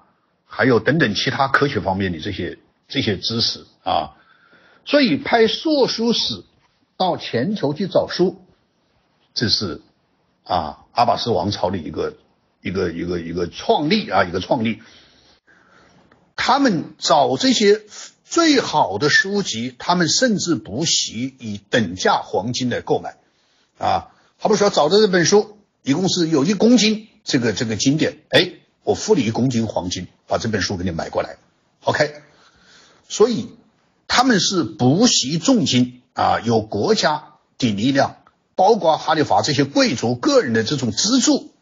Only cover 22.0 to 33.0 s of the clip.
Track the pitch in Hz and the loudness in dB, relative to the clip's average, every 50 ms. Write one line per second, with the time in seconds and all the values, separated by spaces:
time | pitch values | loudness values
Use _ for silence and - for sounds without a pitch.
22 | - 208 180 110 - - - 95 92 123 120 - 127 123 - 170 - - - 98 | 0 0 0 0 -2 -4 -6 -4 -4 -4 -4 -4 -4 -4 -4 -6 -4 -2 -4 -4
23 | 85 - - _ _ _ _ _ _ _ _ _ _ _ _ _ 95 95 95 87 | -4 -8 -16 _ _ _ _ _ _ _ _ _ _ _ _ _ -4 -2 -2 -2
24 | - - _ _ _ _ _ _ - 196 214 - 202 202 - 170 147 151 185 214 | -4 -8 _ _ _ _ _ _ -2 0 2 2 2 2 4 2 2 4 6 4
25 | 220 196 185 180 160 - 202 208 208 - - - _ _ _ _ _ 127 139 170 | 4 4 4 2 2 4 4 4 2 2 -8 -20 _ _ _ _ _ -2 0 0
26 | 190 170 - 185 165 160 160 135 139 180 214 180 208 233 254 214 196 220 214 214 | 0 0 0 0 0 2 2 2 2 2 2 2 4 6 6 6 4 2 0 -2
27 | - - _ _ _ - - 127 117 113 98 - 127 110 107 101 - 135 143 156 | -6 -16 _ _ _ -2 -2 0 0 0 -2 -2 -4 -4 -4 0 0 0 2 2
28 | 135 - - - _ _ - 147 185 180 - - _ _ _ _ _ - - - | 0 -2 -4 -8 _ _ 2 2 2 0 -6 -14 _ _ _ _ _ -2 -2 -2
29 | - 208 214 160 107 113 110 113 120 135 113 113 113 104 - - 87 92 - 92 | 2 2 2 2 2 0 0 0 0 0 0 0 -2 -2 -4 -6 -6 -6 -8 -8
30 | 90 - _ _ _ - - - - 117 107 95 90 - 101 87 90 92 80 80 | -10 -14 _ _ _ -4 -4 -4 -2 -4 -4 -4 -4 -4 -4 -4 -4 -6 -6 -6
31 | - - - - - - - - _ _ _ _ _ _ _ _ - 131 - - | -8 -4 -4 -4 -4 -4 -10 -18 _ _ _ _ _ _ _ _ -4 -2 0 0
32 | 151 151 - - - _ _ _ _ _ _ _ _ _ - - _ _ _ _ | 0 -2 -2 -12 -20 _ _ _ _ _ _ _ _ _ -20 -20 _ _ _ _